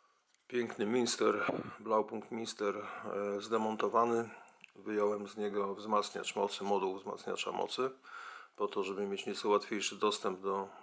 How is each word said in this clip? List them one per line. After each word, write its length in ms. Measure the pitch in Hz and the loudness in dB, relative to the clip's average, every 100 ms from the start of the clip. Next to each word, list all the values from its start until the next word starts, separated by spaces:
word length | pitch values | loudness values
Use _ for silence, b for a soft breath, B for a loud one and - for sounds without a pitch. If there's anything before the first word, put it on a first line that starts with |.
| B B _ _ - | B B _ _ -4
Piękny 380 | 123 113 - 104 | -2 -2 0 2
Minster, 680 | 123 117 - 110 104 104 B B B | 4 4 4 4 4 2 B B B
Blaupunkt 520 | 107 110 107 113 - | 0 2 2 -4 -6
Minster, 460 | 117 113 - 104 101 | -6 -6 -2 -2 -2
e, 640 | 104 - 110 98 101 101 | -6 -8 -6 -4 -2 -2
zdemontowany. 920 | 107 113 110 110 104 113 117 117 117 B B B - 104 | 0 0 2 2 2 4 6 4 0 B B B -20 -14
Wyjąłem 520 | 98 104 104 104 101 | -2 2 4 2 -4
z 80 | 107 | -2
niego 380 | 104 101 98 | -2 0 -2
wzmacniacz 600 | 98 107 104 101 - - 104 | -2 2 2 2 -2 -4 0
mocy, 280 | 101 - | 0 0
moduł 320 | 101 101 95 95 | 2 2 2 -2
wzmacniacza 560 | 98 - - 98 95 | -6 -8 -6 -4 -2
mocy, 380 | 92 95 - 131 - B B B B B - | -2 -2 0 -2 -4 B B B B B -4
po 120 | 101 | -2
to, 140 | 104 | 0
żeby 240 | 95 98 101 | -2 -2 -2
mieć 200 | 98 - | -2 -4
nieco 220 | 95 110 | -2 4
łatwiejszy 480 | 104 - 107 - 98 | 4 2 -2 -2 0
dostęp 440 | 104 101 107 92 | 0 2 -2 -2
do 280 | 98 98 98 - | -2 -2 -2 -10